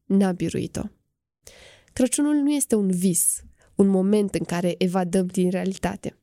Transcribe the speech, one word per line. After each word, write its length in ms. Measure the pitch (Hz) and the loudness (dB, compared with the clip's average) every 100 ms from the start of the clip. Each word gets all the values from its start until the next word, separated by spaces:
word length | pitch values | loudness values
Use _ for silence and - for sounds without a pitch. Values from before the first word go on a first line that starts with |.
n-a 280 | - 196 190 | 0 2 2
biruit-o." 500 | 180 165 - 180 - 214 _ _ _ _ _ - - - - _ | 0 -4 -4 -6 -8 -10 _ _ _ _ _ -20 -20 -20 -20 _
Crăciunul 420 | - 247 - 294 | -2 0 2 0
nu 160 | 294 285 | 2 2
este 240 | 294 - | 0 0
un 160 | 220 190 | 0 0
vis, 520 | 180 185 170 - - - _ _ | 0 0 0 -2 -4 -12 _ _
un 140 | - 196 | 2 2
moment 460 | 190 190 214 202 | 4 2 2 0
în 100 | 165 | -4
care 300 | 165 175 175 170 | -4 -2 -2 0
evadăm 480 | 185 190 180 190 180 | 0 0 0 0 0
din 240 | 185 180 | 0 0
realitate. 680 | 185 180 190 175 202 - - | 0 -4 -4 -4 -4 -10 -14